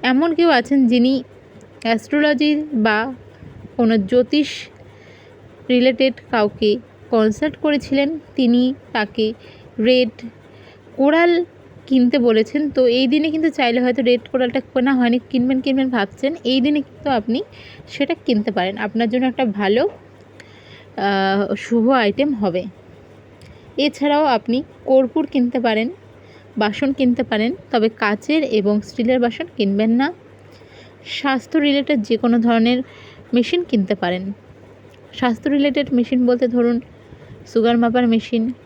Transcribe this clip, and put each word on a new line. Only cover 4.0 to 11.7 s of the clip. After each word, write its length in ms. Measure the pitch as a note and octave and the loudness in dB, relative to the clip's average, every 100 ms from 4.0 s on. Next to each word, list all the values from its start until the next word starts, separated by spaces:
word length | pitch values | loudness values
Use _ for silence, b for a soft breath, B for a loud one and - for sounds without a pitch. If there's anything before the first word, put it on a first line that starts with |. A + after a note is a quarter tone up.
| F#3+ | 2
জ্যোতিষ 420 | B3 B3 D4 C#4+ - - - - B B B B B - - - | 0 2 0 -2 -6 -16 -20 -20 B B B B B -20 -20 -2
রিলেটেড 440 | B3 B3+ B3 C4 B3+ - | 2 2 2 0 -2 -6
কাউকে 400 | A#3+ G#3 - G#3+ A3+ - - - | -2 -2 0 -2 -2 -6 -20 -4
কনসাল্ট 440 | A3+ A3 G#3 D4+ - | 0 0 0 -4 -2
করেছিলেন, 520 | D4+ D4 - C#4 C#4 D#4+ - | -2 -2 0 -2 -2 -4 -10
তিনি 280 | - B3 A#3+ B3+ C4+ - | 0 2 2 0 -2 -8
তাকে 340 | A#3 G#3 - A3 A3+ B B B - | -6 -6 -2 -4 -4 B B B -2
রেড 360 | A3 B3+ A#3+ - A#3 - B B B B - | 2 4 2 -4 -20 -20 B B B B -20
কোরাল 380 | - C#4 D#4+ E4+ F4 F4 - - | 0 2 4 4 2 -2 -10 -20